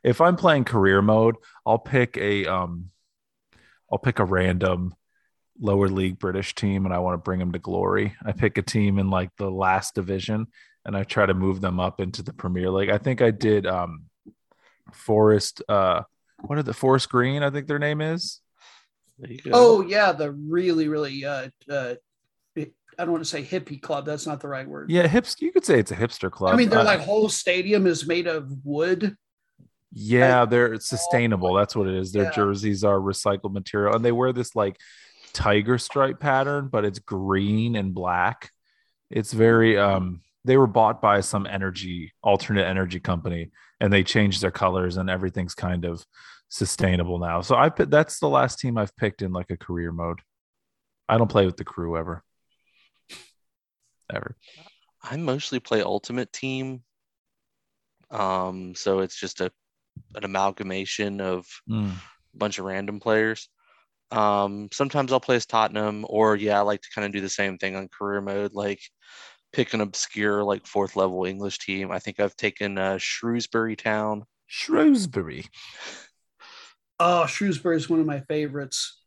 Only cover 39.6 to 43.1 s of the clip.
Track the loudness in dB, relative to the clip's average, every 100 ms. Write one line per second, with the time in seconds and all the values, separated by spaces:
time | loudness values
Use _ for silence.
39.6 | 6 6 4 2 -2 -8 _ _ 2 6
40.6 | 6 4 2 4 4 4 2 -4 -4 -4
41.6 | -6 -6 -10 -10 -12 _ 2 2 2 2
42.6 | 2 0 -2 -4 -4